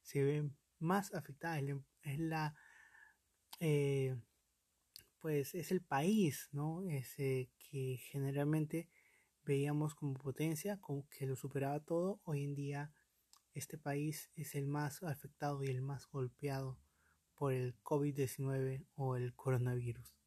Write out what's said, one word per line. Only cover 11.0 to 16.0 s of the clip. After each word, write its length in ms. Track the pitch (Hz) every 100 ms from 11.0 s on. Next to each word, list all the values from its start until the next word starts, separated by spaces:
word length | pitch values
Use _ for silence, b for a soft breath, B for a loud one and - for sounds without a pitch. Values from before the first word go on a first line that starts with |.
| 139
que 160 | -
lo 120 | 135 131
superaba 420 | 139 139 135 143
todo. 420 | 151 170 180 202
Hoy 180 | - 147
en 140 | 143 143
día 360 | 143 143 151 b b b _ - _
este 240 | - - 156
país 540 | - 143 151 151 -
es 220 | - 147 143
el 100 | 139
más 380 | 147 147 -
afectado 580 | 180 143 139 _ 147 143
y 60 | 135
el 140 | 127
más 260 | 135 135